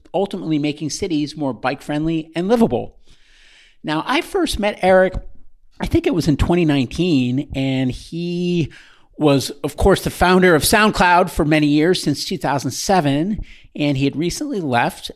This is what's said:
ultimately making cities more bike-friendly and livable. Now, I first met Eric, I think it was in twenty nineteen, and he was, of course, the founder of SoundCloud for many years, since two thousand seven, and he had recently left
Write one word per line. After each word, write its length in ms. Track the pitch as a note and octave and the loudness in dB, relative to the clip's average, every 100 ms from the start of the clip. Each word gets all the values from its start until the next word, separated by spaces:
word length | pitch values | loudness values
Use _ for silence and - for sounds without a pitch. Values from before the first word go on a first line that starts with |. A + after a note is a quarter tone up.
| - | -8
ultimately 460 | E3 G3 G3 D3+ D#3 | -4 -4 -4 -2 -2
making 320 | D3+ D3 D#3 | -2 -4 -6
cities 440 | - G3+ D#3 D3 D3 | -6 -4 -2 -4 -4
more 180 | C#3+ | -6
bike-friendly 800 | A2 B2+ C#3 - D3 D#3 E3 D#3+ E3 | -4 -4 -6 -6 -4 -2 -4 -6 -6
and 120 | F#3 | 0
livable. 520 | A#3+ G#3 A#2 A#2 - - - _ _ _ _ _ _ | 2 2 0 -6 -14 -20 -20 _ _ _ _ _ _
Now, 200 | - D#3 - | -6 -4 -2
I 160 | C4+ | -2
first 380 | - G4 E4 - | -2 -2 -2 -2
met 180 | G#3 - | -4 0
Eric, 320 | F#3 F#3 F#3 F#3 - - - - - - | 4 4 4 0 -12 -16 -18 -20 -20 -8
I 80 | - | 0
think 180 | E4+ E4+ | 0 2
it 80 | |
was 140 | F#3+ D#3 | 0 0
in 100 | C#3 | 0
twenty 280 | - F3 D#3+ | 2 2 2
nineteen, 840 | C#3+ B2 - F3+ D3 B2 B2+ D3 C3+ | 0 -2 -2 0 2 2 -2 -4 -4
and 340 | C3+ C3 C3 | -2 -2 -2
he 840 | B2 - E3 F3 F3 F3 F3 C3+ - - - _ - | -4 -10 -8 -6 -4 -2 0 -2 -6 -20 -20 _ 0
was, 320 | D3+ C#3 - - | 2 2 0 -6
of 120 | D3 - | -8 0
course, 280 | G3+ F#3 | 2 2
the 80 | - | 0
founder 420 | - F3+ F#3 F#3 | 0 4 6 6
of 80 | D#3+ | 4
SoundCloud 680 | C3 A3 G#3+ - F3+ F3 F3 | 4 4 2 4 4 4 2
for 140 | - D3+ | 0 0
many 200 | D#3 D3 | 2 4
years, 380 | D3 D#3+ F3+ | 4 2 2
since 200 | - C#3 | 0 -4
two 140 | - F3+ | -4 -4
thousand 320 | C#3+ C#3 C#3 | -2 -2 -2
seven, 680 | - - F#3+ C#3+ C#3 F3+ A3 - - - - | -6 0 2 2 0 -2 -4 -8 -14 -16 -4
and 220 | D3 C3+ | -2 0
he 60 | |
had 120 | C#3 C3 | 0 0
recently 460 | E3+ E3 D4 G3+ | -4 -4 -6 -4
left 480 | D#3 A#2+ C#3+ - - | -2 0 0 -4 -14